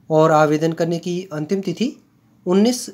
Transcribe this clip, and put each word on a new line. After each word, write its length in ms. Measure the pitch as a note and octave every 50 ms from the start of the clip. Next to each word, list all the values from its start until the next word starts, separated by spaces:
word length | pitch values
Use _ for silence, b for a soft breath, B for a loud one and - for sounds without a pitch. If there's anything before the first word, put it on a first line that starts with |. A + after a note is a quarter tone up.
| _ -
और 220 | D#3+ D#3 D#3 D#3
आवेदन 420 | D#3 D3+ D#3 D3 D#3 D3+ D#3+ E3 D#3+
करने 260 | E3 E3+ E3 F3 E3
की 220 | - F3+ F3 F3+ F#3 - D#3
अंतिम 280 | D3+ D3+ D#3 G3+ F#3+
तिथि 340 | F#3+ F3+ E3 - A3 C#4+ - - _ _ _ _ _ _ _ _ -
उन्नीस 440 | F3+ F3+ G3 G#3+ B3 B3 - - -